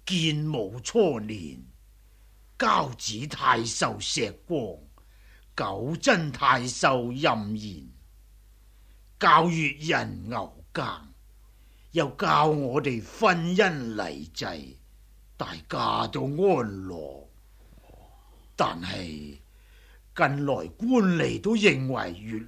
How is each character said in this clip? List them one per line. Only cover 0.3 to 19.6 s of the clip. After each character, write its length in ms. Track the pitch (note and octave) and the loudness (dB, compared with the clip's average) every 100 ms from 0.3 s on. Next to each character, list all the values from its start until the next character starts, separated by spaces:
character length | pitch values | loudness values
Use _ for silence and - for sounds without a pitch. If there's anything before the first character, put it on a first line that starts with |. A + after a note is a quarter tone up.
| D3+ D#3 | 0 -2
武 260 | C#3 G2 A#2+ | -2 -4 -8
初 400 | - A#3 F3+ A2+ | -2 2 2 2
年， 420 | G#2+ G#2 D2+ B1+ - - - - - - - - - - | -6 -8 -10 -14 -20 -20 -20 -20 -20 -20 -20 -20 -18 -2
交 300 | A3 F#3+ C#3+ | 0 2 0
子 360 | A#2 - G#2+ D3 | -6 -8 -8 -8
太 360 | - C3+ A#2+ | -2 2 2
守 320 | A2+ - C3+ G#2 | 0 -2 -2 -4
石 300 | - D3+ G#2+ - - | -6 -4 -4 -6 -6
光， 300 | D#3 G#2 E2 - - _ - - - - - | -4 -4 -10 -18 -20 _ -20 -20 -20 -14 -6
九 400 | G#2 G2 B2 E3+ | -4 -4 -4 0
真 360 | C#4 G3+ D3+ | 4 4 2
太 340 | - C#3 B2+ B2 | 0 4 4 0
守 440 | A#2 D3+ C3 A#2+ | 2 2 4 0
任 220 | C3 D3+ A2+ G2+ G#2+ | 0 2 2 -2 -6
賢， 300 | G#2+ D#2+ B1+ - - - - - - - - - - - - - | -8 -12 -16 -20 -20 -20 -20 -20 -20 -20 -20 -20 -20 -20 -20 2
教 300 | F3+ D#3 E3+ | 6 8 6
越 220 | E3 C#3+ C#3+ | 2 -2 -2
人 500 | D#3 C3+ A2 F#2 G2 | -2 -2 -2 -8 -6
牛 360 | A#2 F#2 - - | -6 -6 -12 -10
耕， 120 | E3 A#2+ - - - - - - _ - - - | -6 -6 -8 -14 -20 -20 -20 -20 _ -20 -20 -4
又 160 | E3 C#3+ | -2 -2
教 360 | - E3+ D3 D#3 | 0 4 6 6
我 360 | D3 C3 C#3 | 4 0 0
哋 200 | C#3+ A#2 | 0 -4
婚 540 | F#2+ - G#3+ F3 E3+ F#3 | -8 2 2 4 2 4
姻 380 | F#3+ D3 A#2 | 2 0 -6
禮 360 | G#2 F2 C#2 D#2+ | -6 -6 -8 -12
制， 440 | - A2 D#2+ C2 C2 - - - - - - | -8 -8 -8 -14 -20 -20 -20 -20 -20 -20 -10
大 180 | B2 D#2+ - | -8 -8 -8
家 380 | C#3 A2+ A2 A2+ | -2 0 0 -2
都 160 | C3+ | -4
安 120 | C3+ D3 G3 D3 A2 F#2+ F#2+ | -4 2 4 4 0 -6 -10
樂。 380 | E2+ C#2+ C#2 - - _ - - - - - - - - - - - | -10 -12 -14 -20 -20 _ -20 -20 -20 -20 -20 -20 -20 -20 -20 -12 -2
但 240 | D#3 E2+ | -2 -2
係 560 | F2+ G2 E2+ D2+ D2 C#2 - - | -8 -8 -8 -10 -12 -16 -20 -20